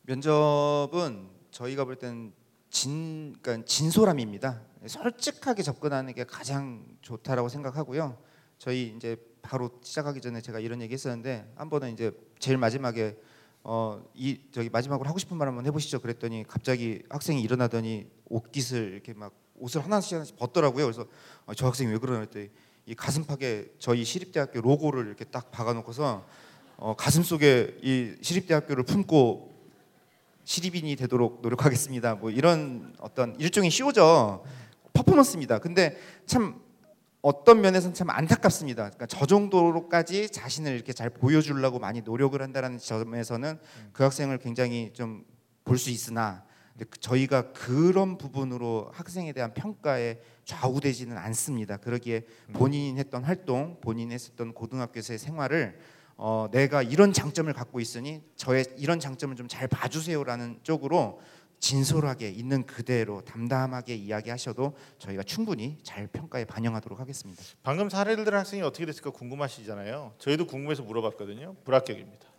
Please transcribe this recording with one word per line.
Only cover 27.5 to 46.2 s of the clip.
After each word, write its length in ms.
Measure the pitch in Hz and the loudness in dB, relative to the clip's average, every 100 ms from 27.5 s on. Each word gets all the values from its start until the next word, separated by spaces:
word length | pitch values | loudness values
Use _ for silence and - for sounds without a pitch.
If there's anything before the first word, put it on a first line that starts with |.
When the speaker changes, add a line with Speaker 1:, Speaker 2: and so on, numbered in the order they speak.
| 127 107 - | 8 4 -2
Speaker 1:
이 320 | 131 131 117 - | 0 0 0 -6
시립대학교를 640 | - 180 185 156 147 135 | -2 -2 2 2 2 -2
품고 680 | 123 190 185 156 120 - - - - _ _ _ _ _ _ _ - | 2 2 6 8 8 4 -8 -20 -20 _ _ _ _ _ _ _ -6
시립인이 500 | - 180 170 156 139 | -4 -2 -4 -4 -2
되도록 460 | 127 123 117 - | 0 2 2 0
노력하겠습니다." 760 | 117 123 151 120 143 127 117 107 | -4 4 4 4 -2 -2 -2 -2
뭐 160 | 110 | -2
이런 640 | 113 165 165 143 120 - - | 4 4 4 0 -8 -12 -14
어떤 400 | 110 - 120 - | -8 -2 -2 0
일종의 300 | 160 208 180 | 2 4 4
쇼죠. 720 | - 269 220 160 160 110 95 - - - _ - | 4 4 10 10 10 6 0 -12 -18 -20 _ 0
퍼포먼스입니다. 680 | - - 311 262 170 123 110 | 4 8 10 8 4 0 0
근데 400 | 170 175 165 - - - - | 2 4 4 2 -18 -18 0
참 360 | 254 196 - - _ _ _ _ _ | 2 2 -4 -20 _ _ _ _ _
어떤 380 | 143 143 240 226 | 2 4 4 6
면에서는 320 | 196 185 180 | 4 2 -2
참 160 | - 165 | -4 -4
안타깝습니다. 760 | - 160 233 202 - 151 117 | -2 2 4 4 2 -6 -6
그러니까 220 | 104 - 120 | -8 -8 -10
저 200 | - 139 | -4 4
정도로까지 1040 | 202 202 190 170 165 170 170 165 190 208 | 4 6 4 4 2 0 0 2 -2 -4
자신을 440 | - 135 135 151 | -6 -8 -6 -4
이렇게 200 | 123 110 | -4 -6
잘 160 | 123 117 | -6 -6
보여주려고 680 | - 127 156 147 139 131 123 | 0 4 4 4 0 0 2
많이 220 | 101 117 | 0 0
노력을 400 | 113 117 139 139 | -4 2 2 2
한다라는 360 | 135 131 127 123 | -4 -4 -4 -6
점에서는 720 | - 110 113 117 113 117 143 156 | -4 -4 -2 -4 -4 -4 -4 -6
Speaker 2:
음. 300 | - 120 104 | -14 -20 -18
Speaker 1:
그 100 | - | 2
학생을 340 | 135 135 139 127 | 2 4 -2 -2
굉장히 540 | 120 117 123 120 113 | -4 0 0 0 -6
좀 320 | - 113 110 - _ _ _ - | -8 -10 -10 -18 _ _ _ 0
볼 120 | 127 | 0
수 140 | 123 | 2
있으나, 520 | 117 - 117 | -6 -4 -2